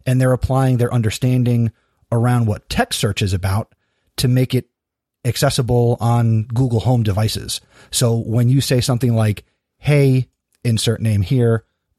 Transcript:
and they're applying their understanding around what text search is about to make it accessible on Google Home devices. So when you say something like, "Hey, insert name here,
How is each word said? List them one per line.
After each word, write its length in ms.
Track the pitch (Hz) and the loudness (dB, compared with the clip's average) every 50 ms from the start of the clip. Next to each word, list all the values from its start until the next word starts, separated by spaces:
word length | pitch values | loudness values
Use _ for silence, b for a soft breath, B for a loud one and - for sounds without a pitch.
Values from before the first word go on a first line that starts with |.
| _ | _
and 160 | 127 127 127 | -2 0 2
they're 120 | 131 131 | 2 2
applying 460 | 127 123 - - 131 131 135 131 127 117 | 0 0 0 -2 0 0 2 2 2 2
their 140 | 120 120 | 0 0
understanding 800 | - 123 110 107 - - - 127 127 127 123 123 120 117 117 110 - _ _ _ _ _ _ _ | 0 0 0 -2 -2 -2 -2 0 0 2 2 2 2 0 0 -2 -4 _ _ _ _ _ _ _
around 360 | - 117 117 123 123 120 117 | -2 0 0 2 2 2 0
what 220 | 107 101 - - - | 0 -2 -4 -6 -6
text 300 | - 202 247 - - - | -4 -4 -4 -4 -4 -4
search 240 | - 104 98 - | -2 -2 -2 -2
is 100 | 113 95 | -2 -2
about 400 | 95 90 87 95 95 110 - - _ _ _ _ _ _ _ _ _ | -2 -2 -2 -2 -2 -4 -4 -8 _ _ _ _ _ _ _ _ _
to 100 | - - | -4 -2
make 260 | 127 123 127 131 - - | 0 2 2 0 0 -2
it 120 | 123 - _ _ _ _ _ _ _ _ _ _ _ - | -4 -4 _ _ _ _ _ _ _ _ _ _ _ -6
accessible 720 | 120 113 - 151 139 - - 123 113 123 120 120 120 120 - | -6 -2 0 -2 0 0 0 0 0 2 2 2 2 0 0
on 420 | - 117 117 120 117 113 110 110 107 | 0 0 2 2 2 2 2 0 -2
Google 360 | 131 117 117 135 120 117 107 | -2 -2 -2 0 0 0 0
Home 220 | 87 120 127 120 110 | 0 2 2 2 2
devices. 560 | 104 92 101 110 107 - 104 107 - - - B B B B B B | 0 0 0 -2 -2 -4 -6 -8 -10 -10 -12 B B B B B B
So 240 | - - 127 117 117 | -4 -2 0 0 0
when 320 | 117 - - 107 120 120 120 | 0 -2 -2 0 0 2 2
you 120 | 131 139 | 2 2
say 200 | 123 - 135 123 | 2 2 0 0
something 340 | 117 - 123 113 - 120 117 | 0 0 0 0 0 0 2
like, 300 | 113 110 107 101 - - _ _ _ _ _ _ _ | 2 0 0 -2 -4 -8 _ _ _ _ _ _ _
"Hey, 500 | - 143 151 143 139 135 131 131 123 - _ _ _ _ _ _ - | -2 0 2 4 4 4 2 2 0 -4 _ _ _ _ _ _ -4
insert 360 | 123 113 107 - 120 110 - | -2 -2 0 0 -2 -2 -2
name 220 | 107 113 107 101 | 0 0 0 0
here, 420 | 92 - 139 127 120 117 113 110 - _ _ _ _ _ _ | 0 0 2 2 2 2 2 0 -2 _ _ _ _ _ _